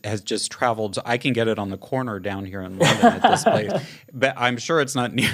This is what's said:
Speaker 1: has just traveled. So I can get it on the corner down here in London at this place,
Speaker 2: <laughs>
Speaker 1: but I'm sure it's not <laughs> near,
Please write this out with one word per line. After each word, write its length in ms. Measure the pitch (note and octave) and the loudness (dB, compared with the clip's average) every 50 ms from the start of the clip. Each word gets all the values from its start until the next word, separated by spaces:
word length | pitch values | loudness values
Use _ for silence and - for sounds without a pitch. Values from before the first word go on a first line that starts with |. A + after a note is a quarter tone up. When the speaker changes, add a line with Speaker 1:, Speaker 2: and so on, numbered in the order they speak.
| - | -4
Speaker 1:
has 160 | G#2 A2 G2+ | -4 -4 -4
just 320 | - - A2+ G2+ - - | -4 -4 -4 -2 -4 -6
traveled. 440 | - - C3 A#2+ A2+ A2 G#2+ G2+ F#2+ | -4 0 0 0 2 0 -2 -4 -4
So 60 | - - | -6 -2
I 100 | A#2 A#2+ | -2 -2
can 160 | B2+ - C#3 | 0 0 0
get 160 | A#2 A2+ A2+ A2 | 2 2 2 2
it 100 | G#2+ G#2 | 0 0
on 120 | G2+ G2 | -2 -6
the 80 | F#2+ G2 | -6 -8
corner 420 | - - C3 C3 B2+ A#2+ G#2 F#2+ | -8 -4 -4 -4 -2 -4 -6 -6
down 240 | F2+ G2+ G2 G2 G2 | -6 -6 -6 -6 -8
here 160 | F#2+ F#2+ G2 | -8 -8 -8
in 180 | F#2 F#2 F#2+ F#2+ | -8 -8 0 2
London 280 | - C#3+ - - - | 4 4 4 6 4
at 160 | A#3+ - F#3 | 4 4 6
this 220 | - G#3+ F#3 - - | 4 4 4 4 4
place, 280 | A3 D3+ - G#2+ G2+ - C#3 - - - - | 2 2 2 0 0 -4 -4 -6 -6 -16 -20
Speaker 2:
<laughs> 140 | - - | -20 -14
Speaker 1:
but 220 | - A#2 C3 C3+ C3+ | -4 0 0 0 0
I'm 220 | B2+ A#2+ B2 B2 A#2 | 2 0 0 0 0
sure 240 | - - E3 D#3 | -2 0 2 2
it's 120 | C#3 C3 - | 2 0 0
not 200 | B2+ A#2+ A2+ G#2 | -2 -2 0 0
<laughs> 0 | |
near, 160 | B2 - - | 0 -2 -2